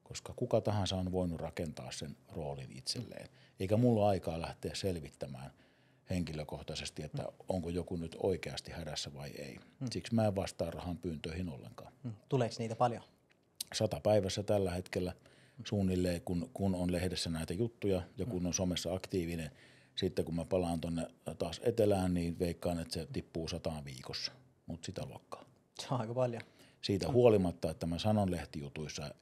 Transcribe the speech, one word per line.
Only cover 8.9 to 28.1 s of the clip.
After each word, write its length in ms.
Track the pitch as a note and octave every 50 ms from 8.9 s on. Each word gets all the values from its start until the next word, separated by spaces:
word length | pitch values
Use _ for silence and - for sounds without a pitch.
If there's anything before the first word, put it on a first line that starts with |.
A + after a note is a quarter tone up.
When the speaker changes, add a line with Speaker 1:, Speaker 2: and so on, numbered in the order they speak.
| D2 - - - C#2+
Speaker 1:
vai 160 | C2+ - -
ei. 260 | - - C#2+ C#2 B1 - - - - _
Speaker 2:
Mm. 80 | C3+ B2
Speaker 1:
Siksi 240 | - F#2+ - - A#2
mä 100 | A2+ A2 G#2+
en 80 | F#2
vastaa 360 | G2 F2 E2 - - F2+ E2
rahan 260 | D#2 D2+ - F2+ F2 E2
pyyntöihin 520 | - F2+ D#2+ D2 - E2 D#2+ E2+ F#2+ F2
ollenkaan. 440 | D2 B1 A1 - - - - - - _ -
Speaker 2:
Mm. 80 | B2 A2 G2 - _
Tuleeks 300 | D3 C3 B2 G#2+ - -
niitä 160 | A#2 A2 A2+
paljon? 280 | - B2 A#2+ A2+ A2+ - - _ _ _ _ _ _ _ _ _ _ - - -
Speaker 1:
Sata 260 | - A2 G#2+ - D2
päivässä 440 | - G#2 G#2+ G#2+ F#2+ F#2+ - - G2
tällä 280 | - G#2+ G2+ G2 F2+
hetkellä 420 | F2 F2+ F#2 - - G2 F2+ F2+ F2 - - - - - - - _ - -
suunnilleen, 560 | - G#2+ G#2 F#2+ F#2 F#2 F2+ F#2 F2+ F2 E2+
kun, 280 | - - F2+ F2 E2 - -
kun 220 | - G2 G2 F#2
on 160 | F2 F2+ F2+
lehdessä 380 | F2+ F2 F2 F2+ F2 - - F2
näitä 240 | E2 D#2+ E2 - F2
juttuja 480 | F2+ A#2+ A#2 - - - G2+ F#2+ F2+ E2+ - - -
ja 80 | F#2
kun 140 | B2 F#2+ F2+
Speaker 2:
Mm. 40 | F2
Speaker 1:
on 80 | F2 E2
somessa 400 | - F#2+ F2+ F2 D#2+ - E2+ F2
aktiivinen. 580 | F#2+ - - - F#2+ E2 E2 E2+ E2+ D#2+ D2 - - - - - - - _ _
Sitten 300 | - F#2+ F2+ - - F2
kun 100 | E2 E2
mä 100 | E2+ E2
palaan 360 | - F#2+ F#2 F2+ E2+ E2+ E2
tonne 260 | E2 E2+ E2+ E2 E2 - - _ _ - D#2+ -
taas 220 | F#2 E2+ E2 - -
etelään, 500 | B2 A2 - G#2+ G#2 G2+ F#2+ F#2 F2+ F2+
niin 260 | F2 E2+ E2+ E2+ -
veikkaan, 400 | F2+ E2+ E2 - - F2 F2 E2+
että 140 | D#2+ - -
se 140 | E2 D#2+ C#2+ -
tippuu 340 | F2+ - - - E2+ D#2+ D#2+
sataan 380 | F2 E2 - D#2+ D#2+ D2+ C#2+
viikossa. 460 | C#2 C2+ B1+ C2+ C#2 C2+ - - - - - - - _ _ _
Mut 180 | - E2+ E2 -
sitä 220 | - F#2 - C#2+
luokkaa. 400 | C#2 C2 - - _ - - - - _ _ _ _ _ -
Speaker 2:
Se 60 | - - C#3
on 80 | B2+
aika 120 | A2 A2 A#2+
paljon. 280 | B2+ B2+ B2 A#2 A2 - - - - - - - _
Speaker 1:
Siitä 260 | - - G2+ F#2 E2+ E2
Speaker 2:
Mm. 60 | -
Speaker 1:
huolimatta, 580 | A#2+ B2 A#2+ G#2+ G2+ F#2 F2 E2+ - - D#2+
että 140 | D#2+ - -
mä 140 | E2 E2+ E2+
sanon 320 | - G#2+